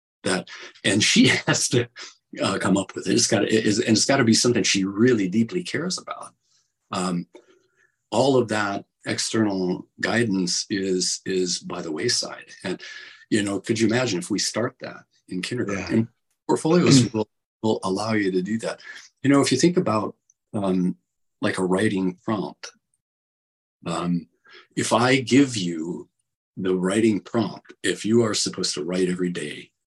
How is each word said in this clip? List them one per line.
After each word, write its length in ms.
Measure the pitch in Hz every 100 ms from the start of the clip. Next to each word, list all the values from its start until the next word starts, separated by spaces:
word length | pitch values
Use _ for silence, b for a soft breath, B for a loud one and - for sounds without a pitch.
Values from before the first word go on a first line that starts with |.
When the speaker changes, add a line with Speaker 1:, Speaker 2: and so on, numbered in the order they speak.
| _ _
Speaker 1:
that, 260 | 98 92 - B B B
and 180 | - 107
she 260 | - 208 262
<laughs> 200 | - -
has 220 | 147 -
to, 180 | 123 117 B B B _ -
uh, 140 | 113 95
come 160 | 104 95
up 180 | 95
with 140 | - -
it. 60 |
It's 140 | 123 -
gotta, 180 | 101 -
it 180 | 110 110
is, 140 | 104
and 160 | - 107
it's 80 | -
gotta 200 | - 113
be 80 |
something 300 | 107 123 120
she 200 | 123 98
really 460 | 95 101 123 113 92
deeply 340 | 104 113 180
cares 340 | 180 123 175 180
about. 360 | - - - _ _ _ _ _ -
Um, 340 | 95 92 87 87 - b b b b b b -
all 240 | - 135 131
of 140 | 107
that 340 | 107 101 101 - _ -
external 800 | 104 - 113 107 95 90 90 - -
guidance 680 | - 110 117 95 87 - -
is, 520 | 101 95 92 90 - 95
is 340 | 92 90 -
by 220 | 92 87
the 100 | 85
wayside. 540 | 78 120 - - 65 - -
And, 180 | 95 87 B B B B B
you 120 | 110
know, 160 | 101 101
could 200 | - 110
you 80 | 110
imagine 320 | 123 127 90
if 100 | 90
we 100 | 95
start 360 | - 107 127 -
that 220 | - - - _ -
in 120 | 92
kindergarten? 420 | - 123 98 98
Speaker 2:
Yeah. 100 | 92
Speaker 1:
And 140 | 113 113 _ _ _ -
portfolios 640 | - 160 175 123 135 107
Speaker 2:
<clears throat> 20 |
Speaker 1:
will, 160 | 110 107 _ _ -
will 160 | 110 110
allow 300 | 98 95 107
you 180 | 110 95
to 100 | 92
do 160 | 95 113
that. 200 | - - B B B _
You 60 | 131
know, 120 | 143
if 100 | 131
you 60 | 127
think 200 | 170 180
about, 380 | 127 110 104 - _ _ _
um, 420 | 107 98 92 90 - _ _ _ -
like, 160 | 104 -
a 60 | 92
writing 520 | 92 110 95 95 90
prompt, 480 | - 107 78 - - _ _ _ _ _ _ _ _ _ _ _ 85
um, 420 | 85 87 87 - _ B B B -
if 180 | 117
I 280 | 113 127 135
give 340 | 113 127 139 113
you 540 | 87 82 82 78 - _ _ _ _ -
the 200 | 92 92
writing 440 | 92 107 110 101
prompt, 540 | - 117 95 85 _ -
if 220 | 98 87 101
you 180 | 117
are 100 | 113
supposed 400 | 98 92 87 87 -
to 80 |
write 260 | 78 90 90
every 200 | 90 90
day, 420 | 87 73 - - _